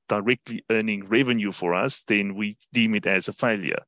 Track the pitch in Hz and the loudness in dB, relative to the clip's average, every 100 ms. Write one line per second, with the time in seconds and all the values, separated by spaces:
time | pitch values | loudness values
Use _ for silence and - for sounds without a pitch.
0 | - 104 101 127 - 113 - 110 110 101 | -4 -2 0 -2 -2 -8 -2 0 0 -4
1 | 98 117 127 117 104 - 87 90 131 - | 2 2 4 2 0 -2 0 0 0 -2
2 | - 104 98 98 104 104 - 120 113 104 | 0 0 0 -2 -6 -8 -4 0 2 2
3 | 95 95 - - 123 104 80 50 | 0 0 -2 -2 0 0 -2 -6